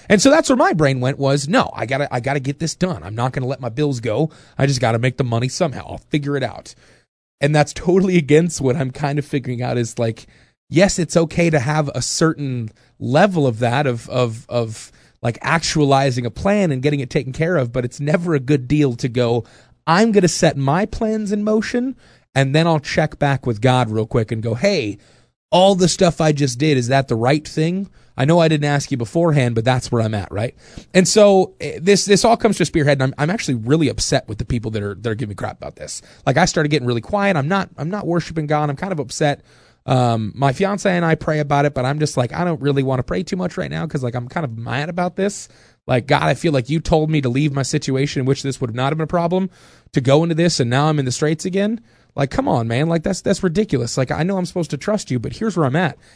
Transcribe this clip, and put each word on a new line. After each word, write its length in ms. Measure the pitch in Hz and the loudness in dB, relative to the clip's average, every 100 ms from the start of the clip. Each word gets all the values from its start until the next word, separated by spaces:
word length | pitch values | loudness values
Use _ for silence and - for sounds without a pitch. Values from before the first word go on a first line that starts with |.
| - | 0
And 140 | 202 | 4
so 80 | 269 | 6
that's 180 | 302 311 | 4 4
where 60 | 254 | 2
my 160 | 349 | 2
brain 300 | 202 147 131 | 2 2 2
went 160 | 127 143 | -2 0
was, 300 | 135 139 139 | 0 0 0
"No, 200 | 247 - | 0 0
I 120 | - 113 | -4 -4
gotta, 220 | 135 143 | -4 -2
I 80 | 127 | -4
gotta 180 | 120 143 | -2 -4
get 200 | 131 143 | -4 -4
this 140 | 165 - | -6 -4
done. 280 | 185 175 | -4 -4
I'm 120 | 82 107 | -8 -4
not 180 | 127 | -4
gonna 140 | 131 127 | -2 -6
let 120 | 135 | -6
my 80 | 127 | -6
bills 300 | 117 151 127 | -2 -2 -2
go. 300 | 117 110 156 - - - | -2 -2 -2 -4 -12 0
I 80 | 139 | 0
just 140 | 131 | 2
gotta 200 | 117 113 | 0 2
make 180 | 127 123 | 0 -2
the 60 | 127 | -2
money 240 | 117 127 | 0 -2
somehow. 360 | - 170 117 - | -2 -4 -4 -12
I'll 80 | 90 | -14
figure 400 | - 151 143 143 | -4 -4 -2 -4
it 60 | |
out." 300 | 123 - - - _ _ _ _ _ _ | -4 -8 -18 -20 _ _ _ _ _ _
And 120 | 143 | 2
that's 200 | 151 147 | 4 2
totally 420 | - - 185 190 180 | 0 2 4 4 2
against 440 | 135 147 170 - | 4 4 4 0
what 160 | 135 123 | 0 0
I'm 140 | 131 | -2
kind 280 | - 147 147 | -4 -4 -4
of 60 | 143 | -4
figuring 360 | 143 123 120 | -4 -4 -4
out 160 | 123 123 | -2 -2
is, 220 | 117 - | -2 -2
like, 280 | 117 110 - _ _ _ _ | -4 -4 -12 _ _ _ _
yes, 300 | 135 190 - | 2 2 2
it's 180 | 170 175 | 0 2
okay 320 | 165 - 170 | 2 2 2
to 100 | 156 | 2
have 300 | 120 151 147 | 0 -2 -2
a 80 | - | -4
certain 680 | - - 165 156 143 123 110 - _ _ | -4 0 0 0 -4 -4 -6 -12 _ _
level 460 | 117 135 202 180 135 | 0 4 4 4 0
of 140 | 110 | 2
that, 260 | 120 123 147 | 0 0 0
of, 200 | 117 - | -2 -4
of, 360 | 127 123 113 - | -2 -2 -4 -6
of, 440 | 120 113 107 - _ _ _ | -4 -4 -6 -16 _ _ _
like, 160 | 123 117 | -6 -4
actualizing 840 | - 160 - 160 143 135 139 123 120 | 0 0 0 0 4 4 2 0 -4
a 60 | |
plan 400 | - 196 208 185 | -2 0 2 2
and 100 | 131 | 0
getting 180 | 135 147 | 0 -2
it 100 | 127 | -2
taken 240 | 156 127 | -4 -4
care 240 | 127 160 180 | -2 0 0
of, 140 | 120 | 0
but 140 | 120 123 | -2 -4
it's 140 | - | -4
never 340 | 143 180 175 151 | -2 -2 0 -2
a 40 | |
good 280 | 123 147 123 | 0 0 2
deal 260 | 151 143 117 | 2 2 0
to 120 | 139 | -4
go, 340 | 117 120 120 - - _ _ - | 0 0 0 -4 -14 _ _ 0
"I'm 240 | 175 226 | 2 4
gonna 160 | 202 175 | 4 2
set 300 | - 170 139 | 4 2 2
my 280 | 135 160 214 | 0 0 -2
plans 460 | - 220 220 208 | -2 -4 -2 -2
in 120 | 208 | -2
motion, 520 | 208 214 214 240 254 254 _ _ _ - | 0 0 0 -2 -4 -6 _ _ _ 0
and 180 | 135 147 | 2 2
then 100 | 165 | 2
I'll 120 | 156 | 0
check 400 | - - 156 - | 0 -2 -2 0
back 260 | 143 135 - | 0 0 -2
with 160 | 107 | 0
God 280 | 123 127 117 | 2 2 2
real 160 | 110 107 | -2 -2
quick 240 | 123 110 | -2 -2
and 100 | 113 | -4
go, 100 | 113 117 | -4 -2
'Hey, 420 | 147 190 110 101 _ _ _ _ _ | 0 0 -2 -8 _ _ _ _ _
all 240 | 175 190 196 | 4 6 6
the 120 | 180 | 2
stuff 320 | - 180 - | 4 2 2
I 120 | 160 | 0
just 260 | 147 143 120 | 2 0 0
did, 200 | 156 139 | 0 2
is 100 | 120 | 2
that 200 | 135 135 | 0 0
the 80 | 117 | 0
right 320 | 120 147 151 | 2 0 -2
thing? 420 | - 156 185 196 - _ - | -2 -2 -2 -6 -12 _ -2
I 80 | 135 | 4
know 140 | 170 | 4
I 80 | 160 | 4
didn't 180 | 156 147 | 2 0
ask 240 | 143 - | 0 -2
you 60 | 131 | -4
beforehand, 560 | 117 170 170 147 123 113 | -2 0 2 2 2 2
but 80 | 113 | 2
that's 260 | 127 - | 0 0
where 100 | 120 | 0
I'm 120 | 110 107 | 0 -2
at,'" 160 | 95 | -4
right? 240 | 98 117 - - - - | -6 -6 -8 -20 -20 -2
And 140 | 185 185 | 2 4
so, 460 | 214 208 190 185 - | 6 6 6 2 -4
eh, 160 | 151 - | -10 -2
this, 240 | 170 202 - | 2 2 4
this 200 | 202 226 | 4 4
all 100 | 226 | 4
comes 200 | 226 196 | 2 0
to 60 | |
a 20 | 165 | 0
spearhead, 360 | 170 143 139 | 2 2 2
and 20 | |
I'm, 100 | 131 131 | 0 -2
I'm 120 | 147 | -2
actually 260 | 180 - 123 | -2 -4 -4
really 320 | 110 156 147 | 0 2 2
upset 380 | 104 - 139 - | 0 -2 -2 -2
with 120 | 107 | -8
the 60 | 110 | -4
people 260 | 123 110 | -4 -4
that 100 | 110 | -4
are, 120 | 101 95 | -6 -6
that 140 | 113 | -6
are 60 | 110 | -4
giving 140 | 113 | -6
me 60 | 98 | -8
crap 220 | - - | -10 -10
about 180 | 69 - | -14 -14
this. 260 | 73 - - - - | -14 -14 -18 -6 0
Like, 120 | 135 | 2
I 80 | 170 | 2
started 240 | - 151 | 0 0
getting 180 | 147 123 | 0 0
really 140 | 120 | -2
quiet. 360 | - 208 202 175 | -2 -2 0 0
I'm 100 | 139 | 0
not, 220 | 196 - - | -2 -4 -8
I'm 120 | 147 | -8
not 180 | 208 165 | -6 -2
worshiping 400 | 170 - 165 147 | -4 -4 -6 -2
God. 220 | 151 151 | 0 -2
I'm 60 | 135 | -4
kind 160 | 190 | -6
of 80 | 175 | -6
upset. 420 | 123 - 151 139 _ _ _ _ - | -6 -2 -2 -2 _ _ _ _ -2
Um, 460 | 131 123 113 107 | 2 2 0 -2
my 200 | - 139 | 0 0
fiance 360 | 127 190 202 202 | 0 -2 0 0
and 140 | 180 | 0
I 120 | 170 160 | 2 0
pray 240 | - 151 | 0 -2
about 260 | 147 143 147 | 0 2 2
it, 80 | |
but 100 | 139 127 | 0 -2
I'm 140 | 147 | -2
just 160 | 151 - | -2 -2
like, 160 | 123 | -4
"I 120 | - 180 | -2 -2
don't 160 | 165 | -2
really 220 | 135 139 | 0 0
wanna 200 | 135 131 | 0 -2
pray 180 | - - | -2 -6
too 120 | 185 185 | -4 -4
much 220 | 180 - | -4 -6
right 120 | 151 | -6
now 160 | 151 165 | -6 -6
'cause, 160 | 151 | -4
like, 140 | 123 123 | -4 -6
I'm 140 | 120 | -6
kind 160 | - 147 | -6 -6
of 120 | 113 | -6
mad 300 | 117 120 156 | -6 -4 -4
about 280 | 175 180 175 | -4 -4 -2
this. 320 | 196 - - _ _ _ - | -4 -4 -12 _ _ _ -2
Like, 220 | 127 127 | -2 0
God, 160 | 143 | 0
I 120 | 160 139 | 2 0
feel 180 | 175 | 0
like 160 | 143 117 | 0 0
you 100 | 156 | -2
told 300 | - 165 156 | 0 0 2
me 80 | 156 | 0
to 80 | 131 | 0
leave 240 | 123 151 | 0 0
my 120 | 139 | 0
situation 580 | 131 151 - 131 143 151 | -2 -2 -2 0 -2 0
in 40 | 131 | 0
which 180 | 139 | 0
this 180 | 135 123 | -2 -6
would 120 | 127 | -6
not 180 | 113 135 | -2 -2
have 40 | 156 | -2
been 60 | |
a 40 | 156 | -2
problem, 420 | 175 170 185 190 - - - _ | -2 0 -2 -4 -8 -20 -20 _
to 80 | - | -2
go 240 | 127 139 | 4 4
into 120 | 170 160 | 4 2
this, 240 | 175 - | 2 2
and 80 | 120 | 0
now 180 | 127 151 | 2 2
I'm 120 | 151 | 2
in 60 | 131 | -2
the 60 | |
straits 320 | 123 151 160 | -2 -2 -2
again. 380 | 190 185 202 226 - _ _ - | -2 -2 -2 -4 -8 _ _ -4
Like, 140 | 143 | -2
come 160 | - 277 | -2 0
on, 200 | 135 117 | 0 0
man. 200 | 117 160 | 0 0
Like, 160 | 165 | 0
that's, 160 | 175 190 | -2 -2
that's 220 | - 196 | -2 0
ridiculous. 540 | 185 165 214 135 117 - | 0 0 0 -2 -2 -2
Like, 120 | 127 | -2
I 120 | 147 | -2
know 140 | 170 196 | -2 -2
I'm 80 | 175 | -4
supposed 240 | 185 160 | -4 -6
to 80 | 143 | -6
trust 340 | - 208 - | -2 -4 -2
you, 80 | 127 | -4
but 160 | 110 - | -4 -6
here's 220 | 220 175 | -4 0
where 80 | 143 | 2
I'm 100 | 139 | 2
at." 220 | 175 - _ | -2 -4 _